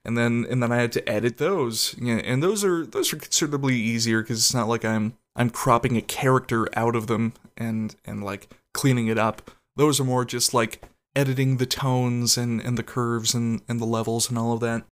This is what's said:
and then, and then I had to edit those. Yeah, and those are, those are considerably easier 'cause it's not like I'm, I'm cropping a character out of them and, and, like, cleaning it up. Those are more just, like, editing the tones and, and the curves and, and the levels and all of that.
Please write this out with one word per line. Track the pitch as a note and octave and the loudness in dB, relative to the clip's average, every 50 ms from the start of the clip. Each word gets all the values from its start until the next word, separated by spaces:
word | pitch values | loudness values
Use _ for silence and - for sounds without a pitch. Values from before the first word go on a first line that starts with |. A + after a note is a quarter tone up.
| - | -8
and | A#2 A#2 | -4 0
then, | A#2+ A#2 A#2 A#2 A#2+ A#2 - | 2 2 2 2 0 0 0
and | B2 B2+ A#2+ | 0 0 2
then | A#2 | 2
I | A#2+ | 2
had | B2 A#2+ A#2 - | 2 2 2 0
to | - - - | -2 0 0
edit | G#2+ G#2+ A2+ B2 A#2 | 0 0 0 0 0
those. | - D3 F3+ G3 E3+ C3 A#2 A2 A2 - - - - | 0 0 0 2 0 0 0 -2 -2 -4 -4 -4 -4
Yeah, | B2 A#2+ A#2 | -2 -2 0
and | - - G#2 B2+ C3+ | 0 0 0 0 2
those | D#3+ F#3+ A3 G#3 G#3 | 2 2 2 2 2
are, | F#3+ F3 E3 D3+ | 2 0 0 -2
those | - - - F4+ - | -4 -2 -2 -2 -2
are | E3 | -2
considerably | D3+ - - - - E3+ D3 D3 C#3 C#3 C3 B2+ | -6 -6 -4 -2 -2 0 0 -2 0 0 2 2
easier | A#2+ G#2+ A#2 A#2 A2+ A2+ A#2 A2 A2 A2 | 2 0 0 0 0 0 2 2 0 0
'cause | - A#2 | -2 -2
it's | A2 - - B2 | 0 0 0 0
not | B2 G#2+ A2 | 0 0 0
like | A#2 A2+ - | 0 0 0
I'm, | A2 A2 A2 G#2+ A2 - - _ _ - | 0 0 0 0 -2 -4 -8 _ _ -2
I'm | A#2+ A#2+ A#2+ | -2 0 0
cropping | - - - C3+ A#2 A#2 - B2+ B2 | 0 0 2 4 4 4 4 2 0
a | A2+ | -2
character | - - - - C#3+ C3 C3 B2+ B2 - A#2+ A2+ A2+ - - | -2 -4 -4 -2 2 4 4 2 2 0 0 0 0 0 -2
out | A2+ A2+ A#2 A#2 | 0 0 0 0
of | A#2 A2 | 0 0
them | A2+ A2+ A2 A2+ A2+ - - - - _ | 0 0 0 0 -2 -4 -8 -18 -16 _
and, | - A2+ A2+ A2 A2 A2 G#2+ - - - | -8 -6 -4 -4 -4 -4 -6 -8 -12 -14
and, | - G#2+ G#2 G2+ | -12 -10 -8 -8
like, | G2 G2+ G2+ - - - - _ _ - | -8 -8 -8 -12 -16 -20 -20 _ _ -4
cleaning | - - C#3 B2+ A#2+ A2+ | 0 2 2 4 4 2
it | A2 A2+ | 0 0
up. | A2 A2 A2 - - - - - _ _ _ - | 2 0 0 -2 -4 -10 -20 -20 _ _ _ -2
Those | C3 D3 D3+ C#3 C#3 | 2 2 4 4 2
are | C3+ | 2
more | B2+ B2+ B2 B2 | 0 0 0 0
just, | A#2+ A#2+ A#2+ - - - | -2 -2 -2 0 2 2
like, | A#2+ A2+ A2+ - - - - _ _ _ _ - | 2 0 0 -2 -8 -18 -20 _ _ _ _ 0
editing | C#3 C#3 C3+ B2+ C3+ C3+ C3+ C3 | 0 0 2 2 2 2 2 2
the | B2 B2+ | 2 0
tones | - - - C3+ C3 B2+ B2+ B2 B2 A#2+ A#2+ A#2+ A2+ - | 0 -2 -2 0 0 2 2 2 0 0 0 0 0 0
and, | B2 A#2+ A#2 A#2 A2 | 0 0 -2 -2 -2
and | - B2 B2 | -2 -2 -4
the | A#2+ A2+ | -4 -4
curves | - - B2 A#2+ A#2 A#2 A2+ A2+ A2+ - | -4 -4 -2 -2 0 -2 -2 -2 -2 -2
and, | A#2+ A#2 A#2 A2+ G2+ - | 0 0 -2 -2 -4 -4
and | - A#2 A#2 | -6 -4 -4
the | A2+ | -2
levels | A2+ A2+ A2+ A2 A2 A2+ A#2 - - | -2 -2 -2 0 -2 -2 -2 -2 -2
and | A#2+ | -2
all | A#2 A2+ A#2 A#2 | -2 -2 0 0
of | A2+ | 0
that. | A#2+ A#2 A#2 A2+ - - _ | -2 -2 -2 -4 -6 -10 _